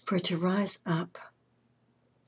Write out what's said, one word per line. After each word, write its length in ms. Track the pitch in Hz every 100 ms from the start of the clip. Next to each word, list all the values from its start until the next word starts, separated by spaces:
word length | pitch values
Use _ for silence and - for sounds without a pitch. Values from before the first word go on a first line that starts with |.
for 120 | - 185
it 80 |
to 120 | 180 170
rise 440 | 180 196 196 -
up, 340 | 185 165 175 - - _ _ _ _ _ _ _ _ _